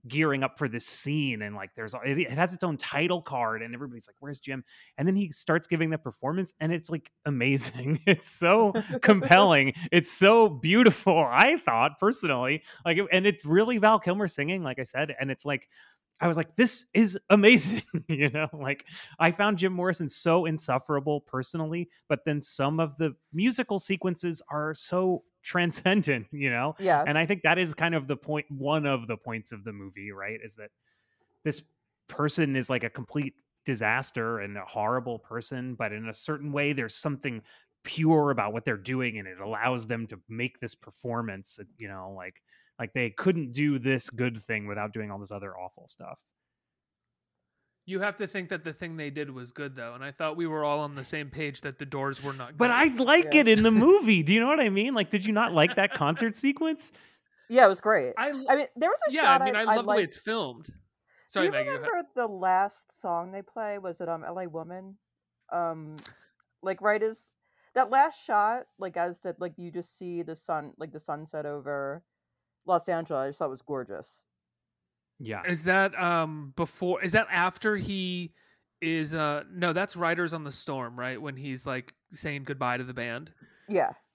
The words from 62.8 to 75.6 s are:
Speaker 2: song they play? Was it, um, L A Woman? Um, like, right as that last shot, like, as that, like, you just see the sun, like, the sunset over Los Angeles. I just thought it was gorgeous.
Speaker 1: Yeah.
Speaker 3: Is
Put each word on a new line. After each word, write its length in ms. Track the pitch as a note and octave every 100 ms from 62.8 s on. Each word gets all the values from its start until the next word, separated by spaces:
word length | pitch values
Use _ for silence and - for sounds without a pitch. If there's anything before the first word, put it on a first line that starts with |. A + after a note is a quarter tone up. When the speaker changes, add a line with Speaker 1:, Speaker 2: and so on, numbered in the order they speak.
| _ _
Speaker 2:
song 300 | G3 E3+ F3
they 100 | G3
play? 380 | G3 - G#3+ G3+
Was 200 | F#3 E3+
it, 80 | E3+
um, 160 | E3
L 160 | - F3
A 80 | F3+
Woman? 500 | D#3+ D#3+ F#3 F#3+ G3 _ _ _ _ _
Um, 460 | F3 E3+ D#3+ D3+ D#3 - - _ _ _ _
like, 200 | F#3+ F#3
right 200 | G3 G#3
as 180 | A3 A3 _ _ _ _ _
that 160 | - A#3+
last 340 | C4 D4 -
shot, 440 | - G#3+ G#3 A#3+ - _
like, 180 | F#3+ F3
as 240 | F3 F3
that, 200 | F#3 E3+
like, 120 | F3+ D#3
you 140 | F3
just 260 | E3+ - -
see 240 | F3+ E3+
the 140 | E3 D#3+
sun, 380 | - D#3 D3 -
like, 140 | D#3
the 80 | D3+
sunset 460 | - D3 D#3 D#3 D3
over 560 | D3 C3+ C#3+ C#3 D3+ _ _ _ _ _ _ -
Los 200 | F3 E3+
Angeles. 320 | E3 E3 D3
I 40 | C3+
just 100 | C#3+
thought 60 | D#3
it 20 |
was 140 | C3
gorgeous. 580 | - C#3 B2 F2+ - - _ _ _ _ _ _ _ _ _ _
Speaker 1:
Yeah. 200 | A#2 G#2 F3+
Speaker 3:
Is 180 | F3